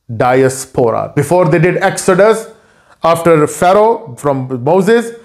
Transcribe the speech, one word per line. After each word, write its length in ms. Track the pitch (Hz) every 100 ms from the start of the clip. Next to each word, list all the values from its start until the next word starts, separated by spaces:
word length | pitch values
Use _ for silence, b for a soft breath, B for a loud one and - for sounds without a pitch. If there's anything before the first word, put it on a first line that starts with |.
| - 113
diaspora. 960 | 123 131 131 131 - - 120 107 104
Before 340 | - 143 180 180
they 100 | 170
did 200 | 170 180
Exodus, 680 | 190 - - 180 208 220 - b b b b b
after 440 | 160 165 170 160 151
Pharaoh 680 | - 180 196 220 233 - 120
from 460 | 143 135 131 131
Moses, 540 | 127 185 185 233 226 -